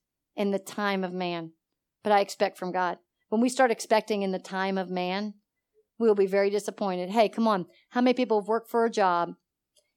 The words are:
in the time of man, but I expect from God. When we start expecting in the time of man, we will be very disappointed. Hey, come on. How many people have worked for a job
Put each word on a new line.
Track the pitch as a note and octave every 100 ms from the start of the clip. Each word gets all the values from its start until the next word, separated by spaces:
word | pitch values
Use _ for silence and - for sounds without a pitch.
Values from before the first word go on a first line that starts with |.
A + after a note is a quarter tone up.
| _ _ _ -
in | G3+
the | G3
time | G3 - G3+ G3
of | F#3
man, | F3+ F3+ E3+ E3 - _ _ _ _
but | G#3+
I | G#3
expect | G3+ - G3 -
from | F#3
God. | F3+ F3+ F3+ _ _ -
When | A3
we | B3
start | B3 B3+
expecting | A3 - A3 A3 G#3+
in | G3
the | F#3
time | - F#3+ F#3+ F#3+
of | F3+
man, | F#3 F3+ F#3+ G#3 G#3 _ _ _ _ _ -
we | A3+
will | G3+
be | G3
very | G3 G3
disappointed. | G#3 G3+ G3 G3+ F3+ F3+
Hey, | G#3+ G3+
come | G#3+ A3+
on. | G3+ E3+ _ _
How | B3
many | B3+
people | B3 A#3+ G#3+
have | G3
worked | A3 A3
for | A#3+ A3+
a |
job | A3 F#3+ F3 E3+ F3+ _ _ _ _ _